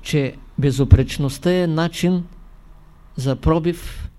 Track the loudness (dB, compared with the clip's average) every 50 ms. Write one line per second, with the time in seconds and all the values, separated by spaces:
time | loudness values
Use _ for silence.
0 | -6 -2 -2 -2 -2 -2 -8 -12 -20 -10 -4 0 0 0 2 2 6 6 6 6
1 | 6 0 -2 -4 -4 -4 -4 -2 0 0 2 2 0 0 0 0 -2 -2 -2 -2
2 | 0 0 0 0 -4 -8 -16 -20 -20 -20 -20 -20 -20 -20 -20 -20 -20 -20 -20 -20
3 | -20 -14 -12 -6 -4 -4 -4 0 0 0 2 2 0 -2 -4 -4 -10 -14 -12 -12
4 | -12 -14 -16